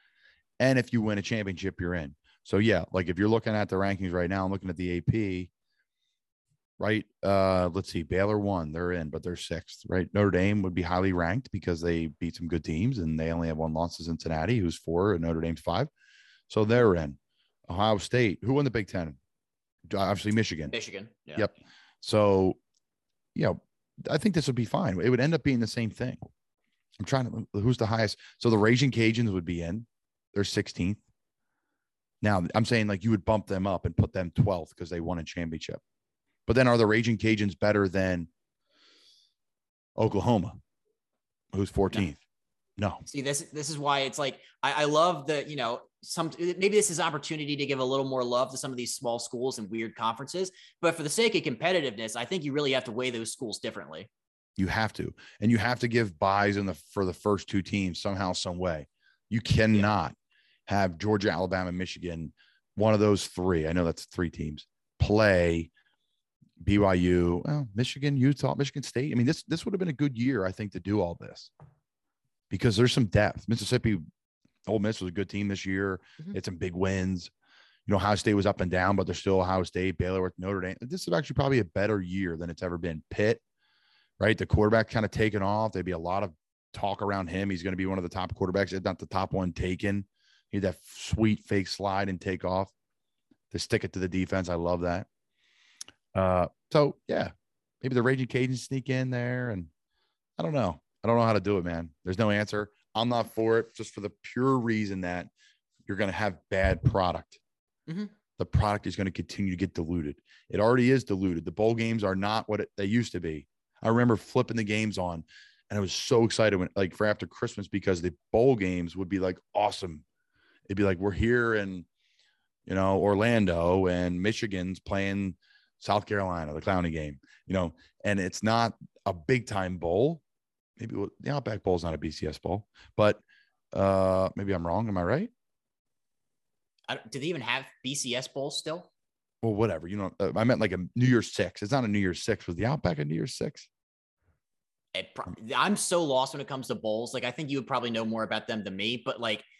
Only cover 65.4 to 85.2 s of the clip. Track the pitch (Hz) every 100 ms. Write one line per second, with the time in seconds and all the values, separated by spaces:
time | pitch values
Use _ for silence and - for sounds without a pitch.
65.4 | 87 85 80 _ _ _ _ _ _ _
66.4 | _ - 82 101 98 92 90 90 87 87
67.4 | - 147 127 101 127 139 143 139 131 139
68.4 | 135 139 139 143 127 117 147 120 120 165
69.4 | - 170 - 196 180 131 143 117 123 123
70.4 | 95 98 107 92 90 104 85 85 55 -
71.4 | - _ - _ _ _ _ _ _ _
72.4 | _ 95 123 98 123 - 110 104 101 -
73.4 | - 113 101 123 113 98 76 - _ _
74.4 | _ _ - 107 104 110 92 87 92 101
75.4 | 101 98 95 95 98 92 - - 160 196
76.4 | 98 87 92 87 95 95 92 90 - _
77.4 | _ _ _ _ - 101 101 101 113 104
78.4 | 98 98 90 90 92 98 92 90 - 95
79.4 | 90 95 92 90 95 85 90 95 92 -
80.4 | 92 98 90 - 123 180 - 170 147 147
81.4 | 139 135 90 98 104 107 90 95 92 82
82.4 | 85 80 92 87 87 80 - - 107 -
83.4 | _ _ _ _ _ _ _ - 101 110
84.4 | 92 - 107 113 110 117 104 -